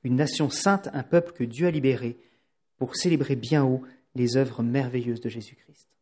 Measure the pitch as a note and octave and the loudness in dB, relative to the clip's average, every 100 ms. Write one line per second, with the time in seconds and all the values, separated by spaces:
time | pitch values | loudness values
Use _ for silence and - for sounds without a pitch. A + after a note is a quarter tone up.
0 | B2 B2+ D3 - C#3+ - G3 G3 - C#3+ | 0 2 2 0 0 2 2 2 -2 -8
1 | C3 E3+ E3+ - A#2 A2+ F3 D#3 C3 B2 | 2 2 2 -4 -6 0 0 2 0 0
2 | A#2+ A#2 _ _ _ _ _ _ B2+ - | -4 -10 _ _ _ _ _ _ -4 0
3 | F3+ D#3 C#3 C3 A2+ D#3 C3+ C3 - - | 2 2 0 -2 2 2 4 0 -4 -20
4 | _ B2+ A#2+ B2+ C3+ A#2+ A#2 C3+ B2+ B2+ | _ -2 0 2 0 -2 -2 0 -2 -2
5 | A#2+ A#2 A2+ A2+ G#2+ - _ D3 - _ | -4 -4 -6 -10 -16 -20 _ -20 -20 _